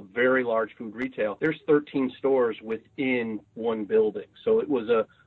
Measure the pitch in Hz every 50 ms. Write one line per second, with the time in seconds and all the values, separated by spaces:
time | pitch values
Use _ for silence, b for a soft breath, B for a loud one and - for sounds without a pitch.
0 | 98 95 98 120 123 127 131 131 123 120 113 113 110 104 - - 120 110 104 113
1 | 127 135 127 - 107 107 98 - - 160 160 - - - 151 147 147 - - 143
2 | 131 127 127 - - 135 135 131 120 117 107 - 113 110 113 110 - _ _ -
3 | 139 131 127 123 113 113 110 104 - _ _ 113 110 117 113 110 107 95 113 110
4 | 110 107 104 104 92 - _ - - 113 110 113 - - 143 123 110 107 120 113
5 | 107 b b b b